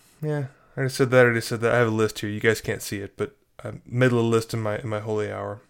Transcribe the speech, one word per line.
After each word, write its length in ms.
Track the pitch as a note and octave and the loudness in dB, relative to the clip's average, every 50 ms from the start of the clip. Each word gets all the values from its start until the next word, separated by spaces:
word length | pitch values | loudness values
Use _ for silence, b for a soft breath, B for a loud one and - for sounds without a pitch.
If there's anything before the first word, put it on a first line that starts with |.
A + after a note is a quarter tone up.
| b b b b | b b b b
Yeah, 240 | D3+ D3+ D3+ D3 C3+ C3 - _ _ _ _ | -6 -4 -4 -4 -6 -8 -12 _ _ _ _
I 40 | C#3 | -4
already 160 | C3+ B2+ C3 | -4 -2 0
said 160 | - C3+ A#2+ | 0 2 6
that, 80 | B2+ B2+ | 6 6
I 60 | B2 | 6
already 160 | A#2+ A#2 A#2 | 6 4 0
said 200 | - - A#2+ G#2+ | -2 -4 -4 -2
that. 140 | A#2 A2+ A#2 | 0 2 2
I 40 | A#2+ | 2
have 100 | A#2+ A2 | 2 2
a 20 | |
list 300 | A2 A2 A2 G#2+ - - | 2 2 0 0 -2 -4
here. 100 | A2+ G#2 | -8 -8
You 100 | G#2 G#2 | -6 0
guys 200 | A2 A2+ A2 - | 0 0 0 0
can't 200 | - - G2+ G2 | -2 -6 -6 -6
see 200 | - - G#2+ G2+ | -8 -8 -8 -8
it, 160 | G2 - - | -10 -10 -8
but 200 | - - - - _ _ _ _ - | -8 -8 -8 -8 _ _ _ _ -16
I 100 | - - - - - | -14 -14 -14 -14 -14
made 280 | - A#2+ B2 B2+ B2+ | -6 0 2 2 4
a 20 | A#2+ | 4
little 160 | A#2 A#2 A#2 | 4 4 4
list 240 | A2+ A2+ A2+ - - | 2 2 0 -2 -6
in 60 | A2+ | -6
my, 180 | A2 G#2 G#2 - | -4 -4 -4 -6
in 100 | - G#2+ | -4 -6
my 120 | A2 G#2 | -6 -6
holy 300 | G#2+ A2+ G#2+ G#2+ G#2 G2+ | -4 -4 -4 -4 -4 -4
hour. 300 | G2+ G2+ G2+ G2+ G#2 A2 - | -6 -8 -8 -8 -10 -12 -16